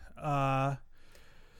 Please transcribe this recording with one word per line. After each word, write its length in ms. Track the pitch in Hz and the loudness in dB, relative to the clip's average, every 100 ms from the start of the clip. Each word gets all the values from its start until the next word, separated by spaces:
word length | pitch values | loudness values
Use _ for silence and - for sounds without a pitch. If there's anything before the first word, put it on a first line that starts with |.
| - - | -10 -4
Uh, 580 | 151 143 135 135 139 135 - - - - - - - | 2 4 6 4 4 0 -6 -16 -18 -18 -18 -18 -20